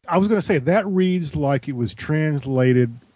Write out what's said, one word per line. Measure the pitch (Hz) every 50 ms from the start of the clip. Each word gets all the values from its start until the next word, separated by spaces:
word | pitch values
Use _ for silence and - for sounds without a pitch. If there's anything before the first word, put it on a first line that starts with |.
| _ -
I | 170 185
was | 196 208
gonna | 220 202 -
say | - 196 147
that | 123 151 180 220 196
reads | 202 190 185 185 185 180 180 165 143 -
like | 151 143 139 139 131 - 143
it | 135
was | 123 120 110 -
translated, | - - - 151 156 156 156 147 143 120 131 131 127 127 127 123 123 123 117 117 120 - _ _